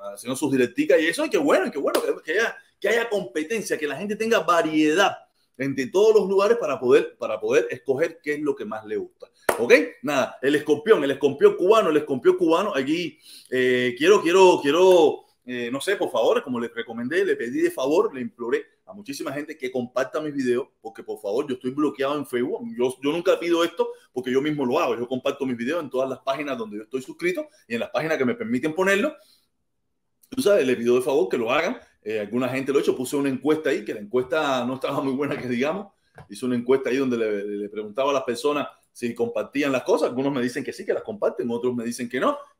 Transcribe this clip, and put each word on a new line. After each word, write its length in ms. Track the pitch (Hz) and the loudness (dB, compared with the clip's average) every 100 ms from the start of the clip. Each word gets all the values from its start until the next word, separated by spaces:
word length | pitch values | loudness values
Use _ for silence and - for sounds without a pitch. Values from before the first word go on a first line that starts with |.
| 101 | -14
haciendo 240 | 101 117 131 | -12 -8 -4
sus 160 | 147 | 0
directicas 480 | 131 120 - 156 175 | 2 0 0 4 4
y 60 | 160 | 4
eso, 180 | - | 0
y 60 | 311 | 0
qué 80 | 180 | 0
bueno, 280 | 156 294 302 | 4 2 2
y 40 | |
qué 80 | 139 | -2
bueno 220 | 220 - | 0 0
que, 200 | - - | 0 -4
que 160 | - 185 | -4 -2
haya, 180 | 226 - _ _ | -2 -4 _ _
que 100 | 196 | -2
haya 180 | 233 240 | -2 -2
competencia, 720 | 208 175 156 156 226 - 143 | -4 -4 -6 -4 -4 -4 -4
que 80 | 147 | -4
la 100 | 139 | -6
gente 200 | 202 214 | -6 -4
tenga 240 | 226 214 | 0 2
variedad 760 | 165 170 156 156 151 165 180 - - _ _ - | 4 2 2 2 4 4 2 0 -12 _ _ -8
entre 300 | 139 135 127 | -6 -4 0
todos 260 | 185 220 | 4 6
los 120 | 214 190 | 6 4
lugares 300 | 190 202 233 | 2 2 2
para 240 | 151 127 | -2 0
poder, 380 | 123 147 - - | 4 4 4 -6
para 200 | 113 107 | -6 -4
poder 280 | 107 143 160 | 0 2 0
escoger 480 | 131 - 131 165 - | -2 -2 -2 -2 -4
qué 120 | 147 | -6
es 60 | 147 | -4
lo 160 | 147 131 | -4 -4
que 80 | |
más 220 | 107 110 104 | -8 -10 -6
le 100 | 104 | -6
gusta. 300 | 90 _ - _ - - | -8 _ -20 _ -4 0
¿Ok? 160 | 247 277 - - | 4 4 4 -6
Nada, 360 | 131 139 113 - | -2 0 -2 0
el 140 | 135 | 2
escorpión, 500 | 147 151 147 220 190 | 2 2 2 4 4
el 60 | 139 | 2
escorpión 440 | 131 - - 202 | 2 0 6 4
cubano, 360 | - 180 226 180 | 6 4 4 4
el 80 | 151 | 2
escorpión 400 | 147 131 180 180 | 0 0 2 4
cubano. 360 | 160 165 202 | 4 2 2
Aquí, 440 | 139 135 165 165 - - - - | -2 -2 -2 -4 -12 -20 -20 -6
eh, 440 | 127 127 123 123 120 | 0 2 2 0 2
quiero, 240 | 160 208 | 4 4
quiero, 360 | 165 190 180 160 | 6 8 8 6
quiero, 640 | 143 160 185 180 147 - - _ | 4 4 6 8 6 2 -8 _
eh, 240 | - 123 120 | -10 -8 -6
no 120 | 139 | -6
sé, 140 | - 196 | -4 -2
por 140 | 156 | -2
favor, 320 | 117 135 226 | 0 2 2
como 160 | 143 120 | -2 -6
les 140 | 117 | -6
recomendé, 540 | 117 113 113 123 170 170 | -8 -10 -8 -4 -2 0
le 100 | 135 | -2
pedí 240 | 120 147 | -4 -2
de 100 | 170 | -2
favor, 440 | 170 135 165 226 | -2 0 2 0
le 80 | 131 | -4
imploré 420 | 117 - 117 147 - _ - | -10 -10 -4 -4 -6 _ -20
a 80 | |
muchísima 380 | 98 110 139 160 | -16 -12 -10 -8
gente 260 | 143 151 - | -8 -10 -10
que 120 | 127 | -8
comparta 480 | 127 120 127 139 156 | -6 -4 -4 -4 -4
mis 140 | 151 | -6
videos, 340 | 139 123 120 - _ | -4 0 -2 -4 _
porque, 220 | 107 - | -20 -14
por 180 | 107 101 | -12 -8
favor, 260 | 101 113 147 | -4 -2 -2
yo 100 | 123 | -6
estoy 160 | 127 | -6
bloqueado 440 | 139 147 - 135 147 | -2 -2 -2 -2 -4
en 100 | 135 | -4
Facebook. 400 | 185 135 214 117 117 | -2 -2 -4 -6 -2
Yo, 180 | 127 127 | -2 -2
yo 100 | 139 | -4
nunca 260 | 170 175 165 | 0 2 2
pido 240 | 170 165 | 2 2
esto 280 | 170 - 156 - _ | 2 -2 -4 -8 _
porque 180 | 127 123 | -8 -2
yo 80 | 131 | 0
mismo 240 | 151 147 | 0 -2
lo 140 | 127 151 | 0 0
hago. 160 | 147 113 | 0 -2
Yo 100 | 120 | -4
comparto 380 | 127 139 135 | -4 -4 -4
mis 140 | 131 117 | -4 -4
videos 240 | 120 170 | -4 -4
en 80 | 135 | -4
todas 180 | 127 131 | -4 -4
las 120 | 127 | -4
páginas 360 | - 139 147 123 | -6 -4 -6 -6
donde 220 | 107 104 | -8 -12
yo 60 | |
estoy 180 | 110 131 | -8 -10
suscrito 460 | 131 - 175 226 302 _ - | -10 -6 -4 -4 -8 _ -8
y 60 | |
en 60 | 117 | -6
las 100 | - | -4
páginas 260 | - 160 147 | -4 -2 0
que 80 | |
me 100 | 123 | 0
permiten 400 | 113 110 123 156 | -2 -4 -2 -2
ponerlo. 400 | 156 185 196 294 - _ _ _ _ _ _ _ _ _ _ _ | 0 2 2 0 -6 _ _ _ _ _ _ _ _ _ _ _
Tú 100 | 131 | 0
sabes, 260 | 196 202 131 | 4 4 4
les 100 | 117 | 2
pido 180 | 120 | 2
de 80 | 123 | 2
favor 260 | 147 139 180 | 2 0 0
que 80 | 135 | -2
lo 160 | 113 | 0
hagan. 260 | 143 175 254 - _ | 0 0 -4 -12 _
Eh, 160 | 107 110 | -6 -6
alguna 300 | 101 120 127 | -4 -2 -2
gente 240 | 131 135 | -4 0
lo 60 | 139 | 0
ha 20 | |
hecho. 160 | - 120 | 0 -2
Puse 180 | 127 143 | -4 -2
una 120 | 139 | -2
encuesta 420 | 127 147 156 151 | -2 0 0 0
ahí, 140 | 143 | -2
que 80 | - | -4
la 80 | 113 | -10
encuesta 640 | 104 127 127 160 147 127 | -4 -2 0 -2 0 -2
no 100 | 120 | -2
estaba 260 | 127 143 139 | -4 -4 -2
muy 120 | 135 | -2
buena, 240 | 131 143 143 | -2 -4 -4
que 120 | 123 | -4
digamos. 400 | 117 143 190 208 _ _ - - | -2 -2 -4 -10 _ _ -20 -20
Hice 180 | 101 127 | -8 -4
una 100 | 120 | -2
encuesta 320 | 120 135 123 | 2 2 2
ahí 60 | 131 | 0
donde 200 | 131 117 | 0 0
le, 280 | 110 104 | 0 -2
le, 120 | 104 104 | -4 -6
le 120 | 104 | -8
preguntaba 420 | 107 107 104 139 | -8 -8 -2 0
a 40 | |
las 80 | 135 | 0
personas 460 | 127 117 147 147 - - _ | -2 -2 -2 -2 -4 -12 _
si 220 | - 120 | -8 -6
compartían 580 | 117 117 107 104 139 143 | -2 -2 -4 -4 -2 0
las 100 | 127 | 0
cosas. 260 | 170 220 269 | 2 2 0
Algunos 240 | 123 139 | -2 -2
me 80 | 139 | -2
dicen 220 | 123 139 | -2 -4
que 100 | 120 | -8
sí, 120 | - | -8
que 100 | - | -4
las 80 | - | -4
comparten, 480 | - 208 226 233 240 | -6 -4 -4 -2 -4
otros 240 | 233 127 | -2 -2
me 100 | 120 | -4
dicen 240 | 117 120 120 | -6 -8 -6
que 120 | 127 | -2
no, 180 | - - - | -2 -2 -8